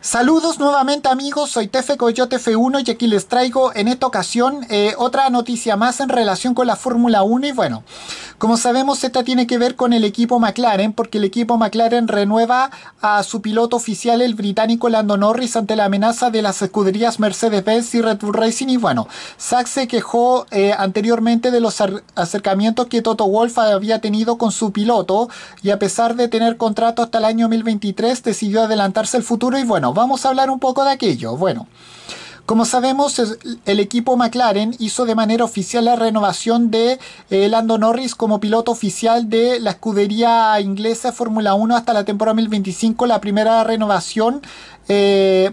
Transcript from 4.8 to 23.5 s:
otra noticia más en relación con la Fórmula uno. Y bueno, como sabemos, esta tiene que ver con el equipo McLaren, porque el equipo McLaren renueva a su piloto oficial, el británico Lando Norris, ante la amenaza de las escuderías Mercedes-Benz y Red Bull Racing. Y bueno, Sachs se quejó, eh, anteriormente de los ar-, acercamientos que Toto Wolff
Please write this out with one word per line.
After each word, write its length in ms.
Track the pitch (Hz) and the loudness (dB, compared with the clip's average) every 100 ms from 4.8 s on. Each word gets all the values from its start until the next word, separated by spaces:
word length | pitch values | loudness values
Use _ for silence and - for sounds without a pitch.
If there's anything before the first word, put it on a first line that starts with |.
| 208 220 | 0 0
otra 320 | 240 254 269 | 0 2 2
noticia 480 | 247 240 233 226 202 | 0 -2 -4 -2 0
más 240 | 240 247 | 0 -2
en 80 | 269 | -2
relación 440 | 240 214 180 247 | 0 0 0 -2
con 140 | 240 240 | 0 0
la 80 | 202 | 0
Fórmula 480 | 254 233 240 214 | -2 0 2 4
uno. 240 | 196 247 285 | 2 0 -2
Y 60 | |
bueno, 300 | 254 165 113 - - - - - - | -2 -2 -4 -12 -20 -16 -14 -16 -4
como 200 | 220 233 | 0 2
sabemos, 440 | 247 247 269 269 262 | 2 2 0 -2 -2
esta 180 | 254 | -2
tiene 240 | 247 254 240 | 0 0 0
que 100 | 247 | 0
ver 200 | 247 247 | 0 0
con 160 | 247 | 2
el 100 | 240 | 2
equipo 360 | 208 202 233 247 | 2 0 0 2
McLaren, 520 | 226 202 240 202 214 | 0 2 0 2 0
porque 280 | 208 233 214 | -2 -4 -2
el 40 | |
equipo 340 | 196 233 233 233 | -2 -2 0 0
McLaren 520 | 214 220 233 240 226 | 0 2 2 2 0
renueva 600 | 208 202 220 233 247 262 - - _ | 0 2 2 2 2 0 -6 -20 _
a 240 | 214 208 | 0 0
su 180 | 190 214 | -2 -6
piloto 360 | 214 220 233 240 | -2 0 0 -2
oficial, 440 | 233 196 240 233 | -4 -4 0 2
el 140 | 247 214 | 0 -2
británico 540 | 202 196 220 233 240 | -2 0 0 0 2
Lando 260 | 220 208 202 | 0 2 2
Norris, 400 | 208 233 247 226 | 2 0 -2 -4
ante 220 | 202 220 | -2 0
la 80 | 202 | 0
amenaza 440 | 196 220 233 247 | 2 0 0 0
de 100 | 220 | 0
las 200 | 208 185 | -2 -2
escuderías 600 | 190 214 196 202 226 220 | -4 0 0 2 0 0
Mercedes-Benz 760 | 214 196 226 208 196 226 233 233 | -2 0 0 0 2 0 0 0
y 60 | |
Red 180 | 220 208 | 0 -2
Bull 140 | 208 | -2
Racing. 340 | 220 220 226 262 | 0 0 -2 -2
Y 100 | 254 | 0
bueno, 300 | 202 123 - - - - | 0 -2 -6 -12 -18 -14
Sachs 320 | - 247 240 | -2 -2 0
se 180 | - 247 | -4 -2
quejó, 580 | 233 - 233 247 254 - | -4 -2 0 2 2 0
eh, 240 | 202 202 202 | 0 0 0
anteriormente 720 | 196 202 220 233 226 233 254 | -2 -2 0 2 2 2 2
de 120 | 240 | 2
los 180 | 233 - | 0 0
ar-, 240 | 202 202 - - | -2 -4 -10 -6
acercamientos 720 | 170 208 202 190 220 226 247 | -4 -2 -2 0 0 0 -2
que 140 | 233 | -2
Toto 240 | 226 220 202 | 0 0 0
Wolff 320 | 208 233 | 2 0